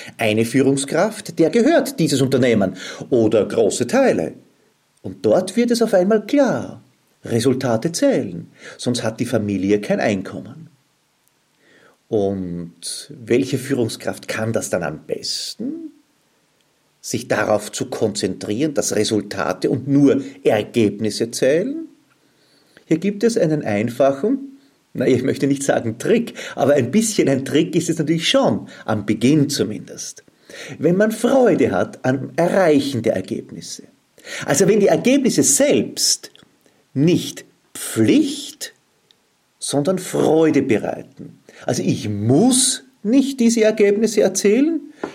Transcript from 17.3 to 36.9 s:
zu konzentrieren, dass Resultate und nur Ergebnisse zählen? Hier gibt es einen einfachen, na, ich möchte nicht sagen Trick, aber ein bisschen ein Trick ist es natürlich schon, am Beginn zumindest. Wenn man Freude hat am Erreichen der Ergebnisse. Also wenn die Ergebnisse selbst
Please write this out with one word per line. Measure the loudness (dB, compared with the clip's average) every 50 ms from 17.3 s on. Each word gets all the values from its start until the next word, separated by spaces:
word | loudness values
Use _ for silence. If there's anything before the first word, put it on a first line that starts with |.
| -2 -2 0 0 0 0 -2 -4
zu | -8 -8 -8 -6
konzentrieren, | -4 -2 -2 -2 -2 -2 -4 -4 -4 -4 -6 -6 -4 -2 -2 -2 -2
dass | -2 -2 -2 0
Resultate | 0 0 0 0 -2 -2 -4 -6 -4 -2 -4 -4 -2 -2 -2
und | -2 -2 -2 0
nur | 2 4 6 6 4 2 0 -6 -10 -4 0
Ergebnisse | 0 2 0 0 -2 0 2 2 2 0 -2 -4 -4 -2 -2 -4 -4
zählen? | -2 -2 0 2 2 2 0 -2 -6 -8 -10 -14 _ _ _ _ _ _ _ _ _ _ _ _ _ _ _ _ _ -12 _
Hier | -2 -2 0
gibt | 0 -2 -2 0 0
es | 0 2 2
einen | 2 2 0 0
einfachen, | -2 -2 -2 -2 -2 -2 0 2 2 2 2 2 0 -2 -2 -2 -4 -10 -18 -20 _ _ _ _ _ _ -6
na, | -2 0
ich | 2 2 2
möchte | 2 0 -2 0 0 0
nicht | 0 0 0
sagen | 0 0 0 0 -4 -6 -4
Trick, | 0 2 2 2 0 -2 -8 -14 -14 -10 -4
aber | -2 2 2 4
ein | 2 2 2
bisschen | 2 2 2 0 0 0 2 2
ein | 2 0 -2
Trick | 0 0 0 0 2 0
ist | -2 -2 -2
es | -2 -2
natürlich | 0 -2 -2 -2 0 0
schon, | 2 2 2 2 0 -2 -4 -10 -18 -12 -4
am | -4 -4 -2 -2
Beginn | -2 -2 2 2 4 4 4 4 2
zumindest. | 0 -2 -2 -4 -4 -10 -12 -16 -16 -16 -14 -16 -16 -18 _ _ _ _ _ -20 -18 -18 -16 -14 -10 -2
Wenn | 0 0 2
man | 2 2 0
Freude | 0 0 0 2 4 4 4 4 4 4 2 2
hat | 2 0 -2 -4 -6 -6 -2
am | -2 -2 -2 -4 -6 -4 -2
Erreichen | 0 0 2 2 4 4 4 4 2 0 -4 -2
der | -2 -2 -2
Ergebnisse. | -2 -4 -6 -8 -8 -10 -12 -16 -16 -14 -14 -16 -16 -18 -20 _ _ _ _ _ _ -18 -14 -12 -8 -2
Also | -2 2 2 4 4
wenn | 4 4
die | 4 4
Ergebnisse | 4 4 4 2 2 4 2 2 2 2 2
selbst | 2 4 2 2 2 2 2 0 -2 -4 -4 -2 -2 -2 -2 -6 -16 _ -20 -20 _ _ _ _ _ _ _ _ _